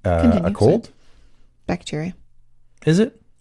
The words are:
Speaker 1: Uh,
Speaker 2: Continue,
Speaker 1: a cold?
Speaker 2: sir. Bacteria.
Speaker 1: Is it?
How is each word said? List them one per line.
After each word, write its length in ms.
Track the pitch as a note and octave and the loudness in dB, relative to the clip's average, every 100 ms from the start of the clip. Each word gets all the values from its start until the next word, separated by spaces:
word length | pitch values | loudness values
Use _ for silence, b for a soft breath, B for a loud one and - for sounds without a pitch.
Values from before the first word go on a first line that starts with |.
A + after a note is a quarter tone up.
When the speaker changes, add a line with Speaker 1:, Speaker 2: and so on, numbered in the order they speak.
Speaker 1:
Uh, 180 | F#2 E2+ | -2 2
Speaker 2:
Continue, 260 | D#2+ - - | 2 2 -2
Speaker 1:
a 20 | |
cold? 340 | - G#2+ G#3 - | 0 2 2 -4
Speaker 2:
sir. 40 | _ - - - - - _ - | _ -20 -20 -20 -20 -20 _ -10
Bacteria. 480 | E3+ - D3+ E3 - - _ - _ - _ - | -10 -8 -10 -10 -12 -20 _ -20 _ -20 _ 0
Speaker 1:
Is 120 | E3+ | 2
it? 220 | A3+ _ _ _ | 0 _ _ _